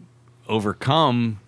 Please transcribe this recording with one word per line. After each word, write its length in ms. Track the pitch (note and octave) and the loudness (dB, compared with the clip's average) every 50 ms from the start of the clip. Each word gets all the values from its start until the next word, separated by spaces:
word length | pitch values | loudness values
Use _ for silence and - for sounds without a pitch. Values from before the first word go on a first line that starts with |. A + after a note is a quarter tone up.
| - - _ _ _ _ - _ _ - | -20 -20 _ _ _ _ -20 _ _ -4
overcome 920 | G#2+ A2 G2+ G#2 F#2+ - - C3 C#3 D#3+ D#3+ C#3 A#2+ A#2+ A#2 A2+ G#2+ G2 - | -2 -2 -2 -2 -4 -4 -2 0 2 2 2 2 2 0 0 -2 -4 -6 -12